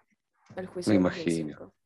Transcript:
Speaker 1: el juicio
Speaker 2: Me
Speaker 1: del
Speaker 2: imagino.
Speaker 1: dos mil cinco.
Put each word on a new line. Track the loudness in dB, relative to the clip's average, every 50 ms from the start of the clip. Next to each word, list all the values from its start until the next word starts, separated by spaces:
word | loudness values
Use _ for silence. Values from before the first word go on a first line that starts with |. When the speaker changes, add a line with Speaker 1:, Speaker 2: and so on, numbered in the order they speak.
| _ _ _ _ _ _ _ _ _ _ -14
Speaker 1:
el | -12 -12
juicio | -10 -10 -6 0 4
Speaker 2:
Me | 4 4
Speaker 1:
del | 4
Speaker 2:
imagino. | 4 0 -2 -2 -2
Speaker 1:
dos | -2
mil | -2 -2 -6 -8
cinco. | -14 -18 -20 _ _ _